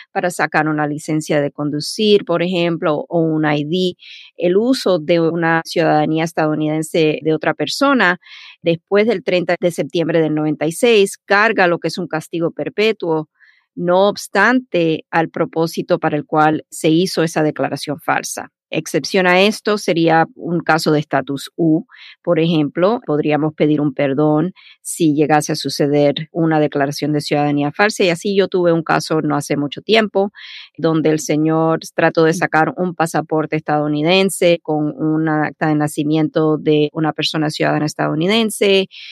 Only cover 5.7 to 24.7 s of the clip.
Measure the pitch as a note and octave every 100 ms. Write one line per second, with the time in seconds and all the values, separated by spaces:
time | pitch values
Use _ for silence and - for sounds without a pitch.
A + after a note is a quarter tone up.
5.7 | F3 D#3+ D3+ D3+ D#3+ D#3+ - D#3 D3+ D3+
6.7 | D#3 D#3 F3+ D#3 C#3+ D3+ D#3 E3 D3+ D3
7.7 | - C#4 C4 F3+ F3+ - - - - E3+
8.7 | E3+ - G3+ A3 F#3+ - F3+ F3 F3 F3+
9.7 | E3+ D3 F3 D#3+ E3 D#3 D3+ D#3 D3+ D#3
10.7 | E3 A#3+ A3 G3 - - G3+ A3 A3 F3+
11.7 | E3 E3 F#3+ F3 D#3 - E3+ E3 - D#3
12.7 | G3+ A3 G#3+ F3 D#3+ D#3 _ _ _ _
13.7 | - F3 F3+ G3+ G3 - G3+ G#3+ B3+ B3+
14.7 | F3 E3 D#3 - E3+ D#3+ - E3 D#3+ E3
15.7 | - D#3+ E3 D3+ D3 C3+ D#3 D3+ D#3 -
16.7 | - E3 D#3+ F3+ - E3 E3+ D#3 D3+ C#3
17.7 | C#3+ - C#3+ - C#3 - - - _ _
18.7 | D#3 - E3 C#3 F#3+ F3+ F3+ G3+ G#3 -
19.7 | G#3 - E3+ E3 D#3+ E3 - C#3 E3+ D#3
20.7 | D#3 E3 D3+ D3+ C#3 C3 C#3 - - E3+
21.7 | D#3 - - - - E3+ E3 E3 D#3+ C#3+
22.7 | E3+ F#3 A#3+ - D3 D3+ D3 D#3 - D3+
23.7 | D3+ D3 C3 C#3+ C3+ D3+ D3+ F3+ - -